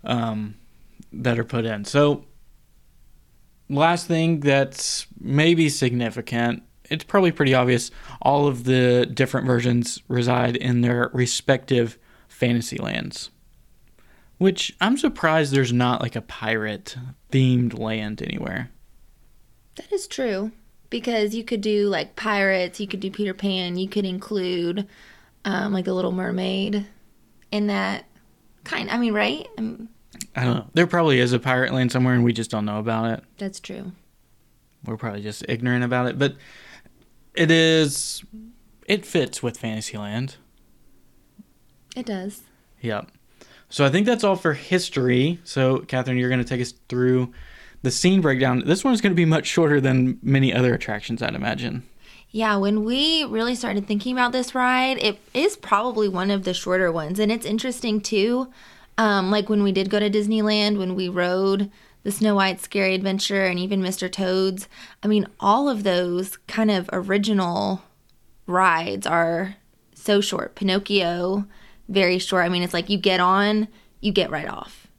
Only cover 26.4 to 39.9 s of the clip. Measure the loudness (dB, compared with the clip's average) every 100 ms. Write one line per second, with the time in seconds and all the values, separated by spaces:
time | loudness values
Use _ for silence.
26.4 | -2 -2 -2 -4 -6 -16 _ _ _ _
27.4 | _ -4 -2 -2 -4 -6 -12 _ _ _
28.4 | _ _ -6 -6 -4 -2 -2 0 -2 -4
29.4 | -10 -10 -10 -10 -18 _ _ -18 -12 -4
30.4 | -2 -2 -2 0 2 2 4 4 4 2
31.4 | 0 0 0 0 0 2 2 4 2 0
32.4 | -4 -4 -4 -4 -2 -2 -2 -4 _ -12
33.4 | -12 -12 -16 -14 -14 -18 _ _ _ _
34.4 | _ _ _ _ -12 -8 -6 -8 -10 -10
35.4 | -6 -4 -2 -2 0 -2 -2 -2 -2 -4
36.4 | -20 -20 -20 -20 _ _ _ _ _ 0
37.4 | 4 4 6 4 2 -2 -8 -10 -14 -20
38.4 | -20 -20 _ _ -2 -2 0 -2 -2 -4
39.4 | -8 -6 -8 -8 -8